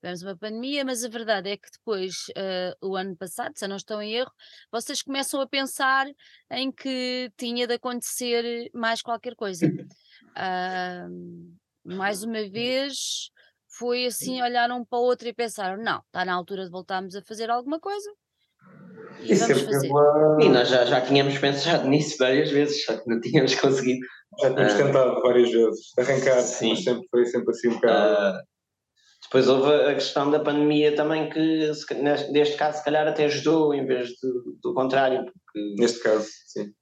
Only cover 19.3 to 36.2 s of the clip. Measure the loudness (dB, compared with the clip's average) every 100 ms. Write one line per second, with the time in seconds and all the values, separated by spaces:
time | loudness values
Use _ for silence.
19.3 | 2 4 2 2 -2 2 6 6 6 6
20.3 | 6 6 6 6 4 4 2 4 4 4
21.3 | 2 0 0 0 0 4 2 2 2 4
22.3 | 4 4 2 2 0 -4 -6 -2 -4 2
23.3 | 2 4 2 2 2 0 -2 -6 -18 _
24.3 | 0 0 4 2 4 4 6 4 4 4
25.3 | 6 6 6 4 2 -4 -2 2 2 4
26.3 | 4 2 0 0 0 0 -2 0 2 2
27.3 | 2 -2 0 0 2 4 4 4 4 2
28.3 | -2 -10 _ _ _ _ _ _ _ 0
29.3 | 2 4 4 4 4 4 0 -2 -2 2
30.3 | 2 2 2 2 4 2 2 0 0 -2
31.3 | 0 0 2 0 -4 -6 -2 0 0 2
32.3 | 2 2 2 -2 -2 -2 0 0 2 0
33.3 | 0 2 2 2 0 0 -2 -4 -6 -6
34.3 | -6 -8 -10 -6 -2 0 2 2 0 -4
35.3 | -14 _ -10 -8 0 0 2 0 0